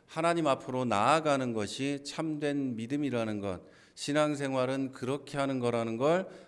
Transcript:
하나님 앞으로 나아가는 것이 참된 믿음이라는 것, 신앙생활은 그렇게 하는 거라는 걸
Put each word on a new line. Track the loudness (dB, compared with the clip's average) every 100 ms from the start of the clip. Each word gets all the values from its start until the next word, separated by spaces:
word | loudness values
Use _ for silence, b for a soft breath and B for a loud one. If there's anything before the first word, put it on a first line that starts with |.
| _
하나님 | -2 0 2 2
앞으로 | 0 0 -2 2
나아가는 | 4 6 4 4 2 0
것이 | -2 -4 -4 -4 -4 -6
참된 | -6 -4 -2 -2 0 -2 -4
믿음이라는 | -4 -2 0 0 -2 -2
것, | -4 -6 B B B -10
신앙생활은 | 0 2 2 2 0 0 0 0 -4
그렇게 | -4 -4 -4 -4 -2
하는 | -2 0
거라는 | 0 0 -2 0
걸 | 2 2 0 B